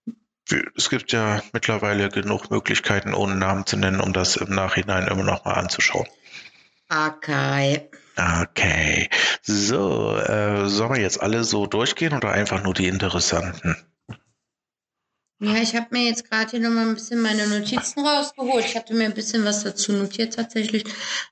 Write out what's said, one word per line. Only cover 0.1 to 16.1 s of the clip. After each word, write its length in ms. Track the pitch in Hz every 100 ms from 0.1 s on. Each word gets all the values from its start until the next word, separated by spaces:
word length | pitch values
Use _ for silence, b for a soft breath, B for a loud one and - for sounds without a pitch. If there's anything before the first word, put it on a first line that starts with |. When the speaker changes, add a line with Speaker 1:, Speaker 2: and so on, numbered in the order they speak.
| - _ _ -
Speaker 1:
Wir, 160 | - - -
es 140 | -
gibt 220 | 131 -
ja 280 | 117 107 107 -
mittlerweile 560 | 117 - 107 104 101 98
genug 420 | 107 98 104 -
Möglichkeiten, 640 | 107 - 110 - 101 101
ohne 220 | 95 98 95
Namen 300 | 95 98 98
zu 120 | 101
nennen, 240 | 98 95
um 100 | 95
das 220 | 92 92 -
im 180 | -
Nachhinein 540 | 98 95 98 95 92 92
immer 160 | 95
noch 220 | 95 - -
mal 80 |
anzuschauen. 540 | 92 90 - - - - - B B B B B _ -
Speaker 2:
Okay. 1000 | 156 156 151 - 139 139 139 139 147 - - - - 82 82
Speaker 1:
Okay. 680 | 82 - 92 78 76 73 - B B B
So, 720 | - 104 101 131 98 92 107 104
äh, 500 | 101 107 104 101 101
sollen 240 | 101 113
wir 80 | 131
jetzt 180 | 95 -
alle 220 | 101 117
so 220 | 110 104 101
durchgehen 480 | 104 117 - 165
oder 180 | 143 110
einfach 300 | 98 104 95
nur 120 | 95 92
die 120 | 92
interessanten? 880 | 95 95 87 82 85 85 87 85 80 - _ - - _ _ _ _ _ _ _ _ _ _ _ -
Speaker 2:
Ja, 160 | 208 220
ich 200 | 226 233
hab 160 | 233
mir 120 | 247
jetzt 240 | 240